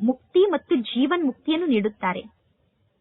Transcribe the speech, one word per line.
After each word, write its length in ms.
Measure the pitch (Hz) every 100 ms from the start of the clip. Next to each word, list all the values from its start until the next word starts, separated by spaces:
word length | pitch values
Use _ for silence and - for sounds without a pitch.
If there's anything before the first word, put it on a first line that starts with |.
ಮುಕ್ತಿ 480 | 220 254 _ 359 403
ಮತ್ತು 240 | 320 -
ಜೀವನ್ 500 | 262 220 233 277 359
ಮುಕ್ತಿಯನ್ನು 420 | 294 - - 320 349
ನೀಡುತ್ತಾರೆ. 540 | 220 208 - 185 185 220 _ _ _ _ _ _ _